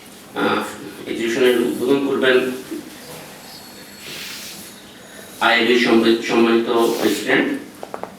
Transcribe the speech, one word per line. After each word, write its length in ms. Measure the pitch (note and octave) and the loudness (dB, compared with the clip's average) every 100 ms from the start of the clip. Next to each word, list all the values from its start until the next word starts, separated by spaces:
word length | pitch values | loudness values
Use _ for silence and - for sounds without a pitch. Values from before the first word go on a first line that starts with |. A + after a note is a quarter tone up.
| - - - | -20 -20 -12
আহ, 280 | C3+ A2 - - - - - - | -4 -2 -2 -4 -12 -14 -14 -10
এক্সিবিশনের 540 | A2 A2+ B2+ B2 A#2 | -4 -2 2 4 4
উদ্বোধন 460 | - - B2+ C#3 C#3 | 0 0 0 2 2
করবেন 440 | B2 B2+ B2+ B2+ B2+ - G2+ - - - - - - - - - - - - - - - - - - - - - - - - - - | 2 4 4 2 -6 -10 -12 -12 -18 -18 -18 -18 -18 -18 -20 -20 -20 -20 -18 -14 -12 -12 -12 -14 -16 -16 -18 -20 -20 -20 -18 -18 -2
আইএবি 380 | A#2 A#2 A#2 B2 | 2 4 4 4
সম্মানিত, 420 | A#2+ A2+ A2+ A#2 | 6 6 6 2
সম্মানিত 760 | - A#2 A2+ A#2 A#2 A#2 A#2 - | 2 4 4 4 2 2 2 2
প্রেসিডেন্ট, 600 | - - - - - - - - - - - | 0 0 0 0 0 -4 -8 -14 -12 -12 -12